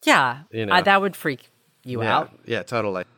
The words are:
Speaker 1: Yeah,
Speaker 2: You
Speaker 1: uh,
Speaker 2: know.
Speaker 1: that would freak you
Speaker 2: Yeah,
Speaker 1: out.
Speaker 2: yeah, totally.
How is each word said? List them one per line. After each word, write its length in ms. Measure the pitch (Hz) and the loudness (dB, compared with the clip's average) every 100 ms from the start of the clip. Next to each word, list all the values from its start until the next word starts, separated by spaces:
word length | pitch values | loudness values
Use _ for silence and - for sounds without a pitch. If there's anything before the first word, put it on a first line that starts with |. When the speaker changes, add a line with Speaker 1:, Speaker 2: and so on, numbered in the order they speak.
| - | 4
Speaker 1:
Yeah, 360 | 247 131 127 160 | 4 2 -2 -10
Speaker 2:
You 120 | 110 | -8
Speaker 1:
uh, 20 | 107 | 0
Speaker 2:
know. 160 | 180 | 2
Speaker 1:
that 180 | 190 196 | 4 2
would 140 | 196 - | 2 -4
freak 340 | 165 131 _ _ _ _ | -6 -6 _ _ _ _
you 180 | 127 123 | -10 -4
Speaker 2:
Yeah, 140 | 110 123 | 0 0
Speaker 1:
out. 140 | 160 - - | -2 -12 -8
Speaker 2:
yeah, 180 | 113 | -6
totally. 400 | 87 120 107 92 90 | -4 -4 -2 -4 -8